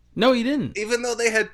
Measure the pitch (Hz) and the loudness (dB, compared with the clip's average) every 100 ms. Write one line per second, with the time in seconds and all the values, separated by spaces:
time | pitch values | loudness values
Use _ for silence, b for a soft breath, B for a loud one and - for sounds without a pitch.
0 | _ - 240 247 233 294 139 202 214 240 | _ 0 2 4 0 -2 -4 -6 -4 -2
1 | 247 226 233 220 208 | -2 0 0 2 -2